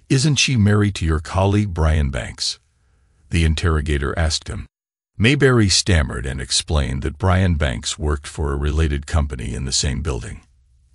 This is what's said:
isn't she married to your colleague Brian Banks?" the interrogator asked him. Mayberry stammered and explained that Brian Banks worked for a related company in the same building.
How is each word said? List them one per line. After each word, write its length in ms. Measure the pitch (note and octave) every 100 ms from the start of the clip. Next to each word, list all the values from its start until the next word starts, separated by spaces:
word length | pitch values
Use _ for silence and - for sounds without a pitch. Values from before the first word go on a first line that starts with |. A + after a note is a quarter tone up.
| -
isn't 280 | C3+ D3+ C3+
she 200 | - B2+
married 380 | G2+ G#2 G#2 G2+
to 100 | E2
your 140 | D#2
colleague 540 | D#2+ F#2+ G2 G#2 G#2
Brian 380 | E2 D#2+ D#2 C#2+
Banks?" 480 | B1+ A1 - - - _ _ _ _ _ _ -
the 120 | E2+
interrogator 720 | E2 D#2 F2+ D#2 D2+ D2 C#2 -
asked 340 | D#2+ - -
him. 180 | - - _ _ _ _ -
Mayberry 500 | G#2+ C#3+ C3+ A#2+ G2+
stammered 600 | - - F2 B1 - C2
and 120 | C2+
explained 640 | B1+ - - D#2 C#2 C2+
that 160 | C#2+ D2
Brian 380 | F#2+ F#2 F#2+ D2+
Banks 420 | D2 A1+ - -
worked 300 | D2+ D2+ -
for 260 | - C#2+
a 100 | C#2 D2
related 400 | D2+ D#2 C#2 C#2+
company 480 | D#2+ C#2+ B1+ A1+ B1
in 100 | C2
the 140 | -
same 200 | D2 C2
building. 380 | C#2 B1 A1+ - - _ _ _ _